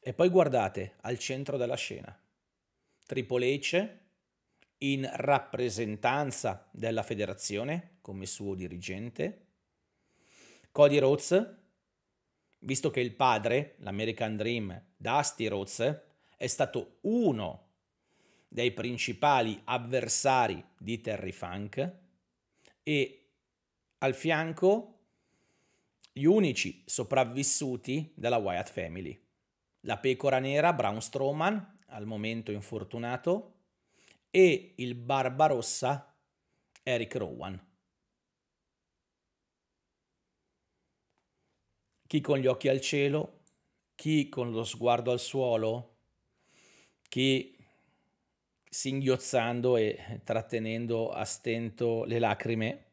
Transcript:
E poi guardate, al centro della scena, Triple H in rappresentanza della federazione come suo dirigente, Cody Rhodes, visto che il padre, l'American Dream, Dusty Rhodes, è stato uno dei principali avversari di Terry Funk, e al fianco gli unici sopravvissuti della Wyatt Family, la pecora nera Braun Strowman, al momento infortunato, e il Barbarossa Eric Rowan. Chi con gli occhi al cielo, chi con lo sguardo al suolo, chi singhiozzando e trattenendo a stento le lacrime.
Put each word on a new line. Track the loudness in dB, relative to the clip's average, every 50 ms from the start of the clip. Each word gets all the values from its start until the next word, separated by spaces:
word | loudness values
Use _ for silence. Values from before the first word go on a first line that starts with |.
E | _ -8 0
poi | 4 4 6
guardate, | 6 6 4 6 4 2 2 2 -2 -4 -10 -10 -12 _ -8
al | -8 -8 -6
centro | -6 -6 -6 -6 -6 -6 -4
della | -2 -2 -2 -2
scena, | -4 -6 -8 -8 -10 -12 -14 -18 _ _ _ _ _ _ _ _ _ _ _ _ _ _ _ _ _ _
Triple | _ -4 -4 -4 -2 0 0 2 2 0 0
H | -2 0 0 0 0 0 -6 -16 _ _ _ _ _ _ _ _ _ _ _ _ _ _ _ _
in | -2 -2 0 0 -2 -6
rappresentanza | -6 -4 2 2 2 2 2 -2 -4 -2 -2 -2 -2 -2 -4 -4 -4 0 0 0 2 2 0 -2 -4 -4 -4 -4 -4 -4 -10 _
della | _ -6 -4 -2 -2 -2 -2
federazione | -4 -4 -4 -4 -4 -4 -6 -6 -4 -4 -4 -4 -2 -4 -4 -6 -10 _ _ _
come | -14 -12 -10 -10
suo | -10 -8 -8 -6 -6 -6
dirigente, | -6 -6 -8 -10 -10 -10 -10 -8 -8 -10 -12 -4 -4 -4 -4 -4 -8 _ _ _ _ _ _ _ _ _ _ _ _ _ _ _ _ _ _ _ -20 -20 -20 -20 -20 _ _
Cody | _ 8 8 8 8 6
Rhodes, | 6 6 4 2 2 2 2 2 2 2 -8 -20 _ _ _ _ _ _ _ _ _ _ _ _ _ _ _ _ _ _ _ _
visto | -4 -4 -2 0 0 0
che | 0 0
il | -2 -2 0
padre, | 2 4 4 4 4 2 2 2 0 0 -2 -12 _
l'American | -12 -8 -6 -4 -4 -4 -2 -2 -4 -4 -4
Dream, | -4 -4 -2 -2 -4 -6 -8 -10 -12 -16 _ _
Dusty | _ -4 0 0 2 2 0 -2 -2 -4
Rhodes, | -2 -2 -4 -4 -4 -2 0 0 0 0 -2 -10 _ _ _ _ _ _
è | _ -4
stato | -4 0 0 -2 -2 -2 -8 -8 -8 _ _ _
uno | 0 0 2 4 2 2 0 -4 -6 -8 -10 _ _ _ _ _ _ _ _ _ _ _ _ _ _ _ _ _
dei | _ -4 0 0 0
principali | 0 -2 -6 -6 -4 -4 -4 -4 -2 2 4 4 6 6 4 2 -2 -6 -4
avversari | -4 -4 -4 -2 -2 -2 -2 0 0 -2 2 4 4 4 6 4 2 0 -4 -8 _ _
di | _ -6 -6 -6 -4
Terry | -4 -6 -6 -4 -6 -8 -8
Funk, | -8 -10 -8 -8 -8 -8 -8 -4 -4 -4 -4 -6 -12 _ _ _ _ _ _ _ _ _ _ _ _ _ -20 _ _ _
e | 0 2 2 2 0 -4 -18 _ _ _ _ _ _ _ _ _ _ _ _ _ _ _ _
al | 0 0 0
fianco | 0 0 0 0 0 0 -2 -2 2 4 4 4 4 0 -8 -18 _ _ _ _ _ _ _ _ _ _ _ _ _ _ _ _ _ _ _ _ _ _ -18 _
gli | 2 4
unici | 6 6 6 4 2 0 -2 -4 -6 -6 -12 _
sopravvissuti | -8 -6 -6 -4 0 2 2 2 2 0 -2 0 0 0 0 0 -4 -6 -6 -6 -4 -4 -4 -4 -8 -12
della | -4 -2 0 0
Wyatt | 2 0 0 -2 -2 -4 -6
Family, | -6 -8 -8 -6 -8 -8 -10 -10 -12 -14 _ _ _ _ _ _ _ _ _ _ _ _
la | _ -6 -6
pecora | -2 0 0 0 2 2 2 2 2
nera | 2 2 0 4 4 4 2
Braun | 2 0 -2 -2 -2
Strowman, | -6 -6 -4 -2 -2 0 0 0 0 0 0 -2 -6 -10 -20 _ _
al | _ -14 -12 -10
momento | -8 -8 -6 -4 -4 -4 -6 -6 -6 -8
infortunato, | -8 -8 -8 -8 -10 -10 -8 -10 -8 -6 -6 -6 -4 0 0 0 0 -2 -10 _ _ _ _ _ _ _ _ _ _ _ -20 _ _ _ _
e | 6 8 8 8 8 4 -2 -8 _
il | -8 -6 -6 -6
Barbarossa | -8 -4 -2 0 0 0 0 2 4 4 4 4 2 -2 -2 -4 -2 0 0 -2 -2 -4 _ _ _ _ _ _ _ _ _ _ _ _ _ _ -10 _
Eric | -2 0 0 -2 -4 -4
Rowan. | -6 -6 -6 -8 -10 -10 -10 -10 -12 -14 _ _ _ _ _ _ _ _ _ _ _ _ _ _ _ _ _ _ _ _ _ _ _ _ _ _ _ _ _ _ _ _ _ _ _ _ _ _ _ _ _ _ _ _ _ _ _ _ _ _ _ _ _ _ _ _ _ _ _ _ _ _ _ _ _ _ _ _ _ _ _ _ _ _ _ _ _ _ _ _ _ _ _ _ _ _ _ _
Chi | _ -2 -2
con | 2 2 2
gli | 4 4
occhi | 2 2 2 2 0
al | 0 2 0
cielo, | -2 0 0 0 2 0 -2 -4 -4 -10 _ _ _ _ _ _ _ _ _ _ _ _
chi | -8 -2 2 2 2 2 0
con | -2 -6 -4 -4
lo | -2 -4 -4
sguardo | -4 -6 0 2 2 2 2 2 0
al | -2 0
suolo, | -2 -4 -2 -2 0 2 0 0 0 0 -2 -4 -6 -12 _ _ _ _ _ _ _ _ _ _ _ _ _ _ _ -20 -20 -20 _ _ _ _ _ _
chi | -2 2 4 4 4 2 0 -6 -14 _ -20 _ _ _ _ _ _ _ _ _ _ _ _ _ _ _ _ _ _ _ _ _
singhiozzando | -8 -6 -4 -2 -2 0 2 2 2 2 0 0 2 2 2 2 -2 0 2 4 4 4
e | 4 2 0 -4 -8 -12 -12 -12 -6
trattenendo | -2 -2 -2 -2 -2 -4 -4 -2 -2 -4 -4 -2 -2 -2 -2 -2 -2 -4
a | -6 -6
stento | -6 -6 -6 _ -2 -2 -2 -2 -6 -4 -2 0 0 0 0 -2
le | -2 0 2
lacrime. | 2 2 2 0 0 -2 0 0 0 -2 -4 -6 -12 _